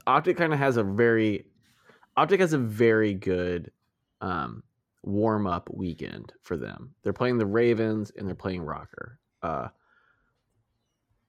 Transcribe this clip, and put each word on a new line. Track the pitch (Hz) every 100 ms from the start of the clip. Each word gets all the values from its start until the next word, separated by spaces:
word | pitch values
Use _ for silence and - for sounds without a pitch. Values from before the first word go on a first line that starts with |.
| -
Optic | 139 175 165
kinda | 165 143
has | 139 120
a |
very, | 98 101 117 113 110 98 - _ _ _ _ _ _ -
Optic | 156 185
has | 175
a | 151
very | 113 107 117 110 107
good, | 98 95 90 90 90 76 - _ _ _ -
um, | 92 85 62 55 - _ _ _
warm-up | - 101 110 107 98 87 -
weekend | - 90 78 55 50 - -
for | - 82
them. | 52 50 131 _
They're | -
playing | 101 123 120
the | 101
Ravens | 113 120 113 110 107 104
and | - 98
they're |
playing | 92 95 90
Rocker. | 76 73 - - - 120 _ _
Uh, | 85 71 60 - _ _ _ _ _ _ _ _ _ _ _ _ _ _